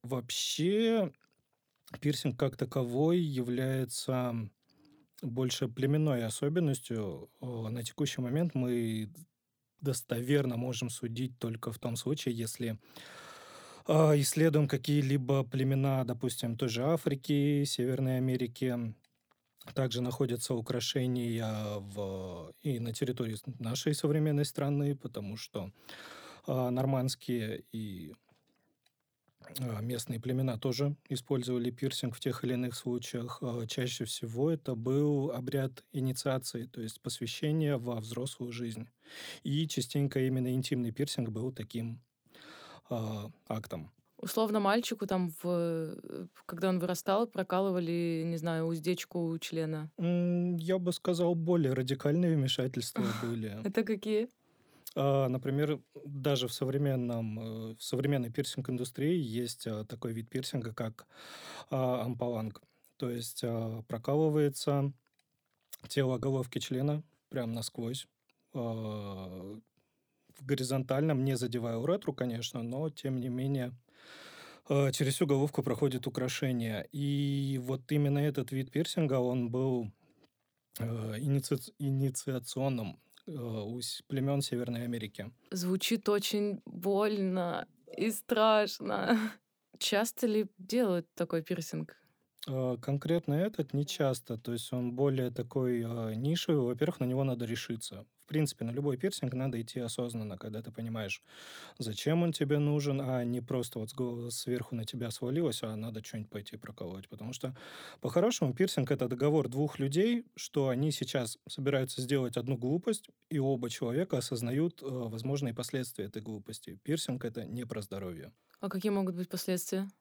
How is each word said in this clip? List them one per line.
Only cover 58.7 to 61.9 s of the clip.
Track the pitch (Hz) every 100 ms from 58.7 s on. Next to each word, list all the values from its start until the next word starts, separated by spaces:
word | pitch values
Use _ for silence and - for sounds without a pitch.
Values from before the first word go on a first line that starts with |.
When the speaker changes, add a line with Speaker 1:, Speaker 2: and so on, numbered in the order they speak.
| 123 123 - 143 180
Speaker 1:
есть, | 127 110 120 - -
э, | 107 110
такой | 113 120
вид | 113 113
пирсинга, | 131 127 135 113
как, | 110 113 113 - - - - - - -
а, | 135 127